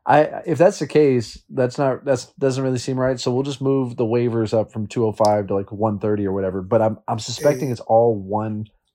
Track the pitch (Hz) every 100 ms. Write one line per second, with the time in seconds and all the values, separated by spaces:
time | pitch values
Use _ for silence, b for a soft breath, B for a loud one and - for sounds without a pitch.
0 | - 143 - - - 143 180 - 147 151
1 | 147 123 110 - - 135 127 - 135 123
2 | 143 127 - - 135 131 131 127 - 131
3 | 131 127 131 123 139 135 135 135 123 123
4 | 113 120 120 117 110 113 104 110 107 123
5 | 110 101 107 104 95 98 101 101 110 101
6 | 107 104 98 98 95 95 92 113 110 107
7 | - 117 - 117 147 131 143 117 - 113
8 | 117 107 95 104 110 107 107 _ _